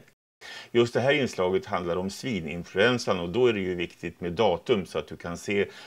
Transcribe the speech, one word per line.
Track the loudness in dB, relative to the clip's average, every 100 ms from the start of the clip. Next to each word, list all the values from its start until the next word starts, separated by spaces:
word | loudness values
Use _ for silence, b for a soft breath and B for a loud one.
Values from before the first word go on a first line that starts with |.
| -6 _ _ _ B B B
Just | 2 4
det | 2
här | 2
inslaget | 2 0 0 2 2 0
handlar | -2 -2 -2
om | -4
svininfluensan | -6 -6 -6 -6 -10 -4 2 4 4 0 -2
och | 0
då | 2 4
är |
det | 4
ju | -2 -2
viktigt | -4 -6 -10 -8
med | -4
datum | 2 2 2 2 0 0
så | -6
att | -8
du | -10
kan | -10 -8
se | -2 0 -2 B